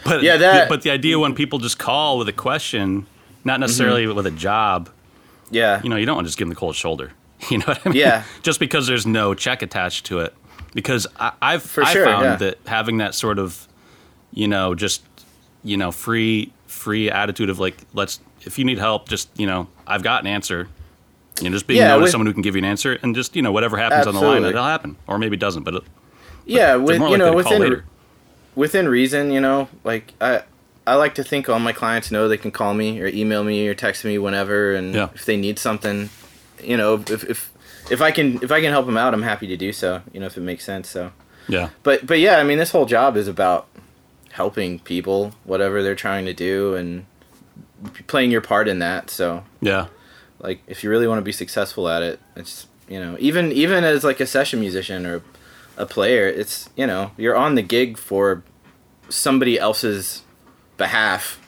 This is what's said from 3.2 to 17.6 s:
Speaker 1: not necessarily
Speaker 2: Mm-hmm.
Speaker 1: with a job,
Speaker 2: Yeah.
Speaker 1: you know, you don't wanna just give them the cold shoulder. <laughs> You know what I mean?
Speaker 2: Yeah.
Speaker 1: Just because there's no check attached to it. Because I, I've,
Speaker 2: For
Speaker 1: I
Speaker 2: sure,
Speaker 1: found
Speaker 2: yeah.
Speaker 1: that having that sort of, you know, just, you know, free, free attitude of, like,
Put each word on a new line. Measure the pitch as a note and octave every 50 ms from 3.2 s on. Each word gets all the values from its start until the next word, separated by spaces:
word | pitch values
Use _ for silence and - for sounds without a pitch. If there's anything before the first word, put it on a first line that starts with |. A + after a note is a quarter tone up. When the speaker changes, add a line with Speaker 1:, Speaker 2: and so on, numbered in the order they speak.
| _ - - - -
Speaker 1:
not | C3+ C3 C3
necessarily | C3+ A#2+ A#2+ B2 C3 B2 B2 A#2+ A2+
Speaker 2:
Mm-hmm. | G#2+ G#2
Speaker 1:
with | G2+ G2
a | F#2
job, | D#2+ D#2 E2 G2 G#2 A2 A2 G2+ F#2 F2 E2+ - - _ _ _ _ _ _ _ - _ _ -
Speaker 2:
Yeah. | A2+ A2+ A2+ G#2+ G2 G2 G2+
Speaker 1:
you | A2+
know, | A2
you | G#2 A2
don't | C3+ D#3
wanna | - F2
just | E2 - -
give | G2+
them | E2+ E2+
the | -
cold | F#2+ E2 D2+
shoulder. | - - E2 D#2+ C2 C2 C2+ - _ _ _ _ _
<laughs> | - -
You | B2+ G#2
know | -
what | D#3 C3+ - -
I | F#3
mean? | D3+ C3+
Speaker 2:
Yeah. | D3 C3 A2+ A2 G#2+ - - -
Speaker 1:
Just | - E3 D3+ -
because | D3+ B2 - D3+ B2+
there's | B2+ B2+ A#2 G2+
no | A2 A2 A2 G#2 G2+ G2
check | - - B2 B2+ -
attached | A2 F2+ - G2 F2+ F2+ - - -
to | - F#2 E2+
it. | E2 - - _ - - - - - - -
Because | A2+ - - C3 A#2 G2 - - -
I, | A2+ A#2 - _
I've, | C3+ C#3 E3 D#3 -
Speaker 2:
For | - - D#3 C3
Speaker 1:
I | D3+ F#3
Speaker 2:
sure, | G3 F3
Speaker 1:
found | A#2+ G#2 - C3
Speaker 2:
yeah. | B2+ A2
Speaker 1:
that | F2+ G2+ F#2+ - - _
having | - A2+ A2 A2 A#2 A2+
that | A2 G#2 G2 -
sort | - - A2 G#2
of, | G2+ F#2+ F2 E2 - - _ _ _ _ _ - - _ _ _ _ _ _ -
you | - G#2+
know, | G2+ G#2 G2 F#2+ F#2 F2+
just, | E2+ G#2+ F#2 - - - _ _ - - _ _ _ _ _ _ _ -
you | G#2 G2+
know, | G2 F#2+ F2
free, | - - - A2+ A2+ A2+ A2 A2+ A2 G#2+ A2 - - _ _
free | - - - - A2 G#2+ A2 G#2+ G#2
attitude | - G2 G#2 G#2 F#2+ - A2 F#2+
of, | F#2+
like, | F#2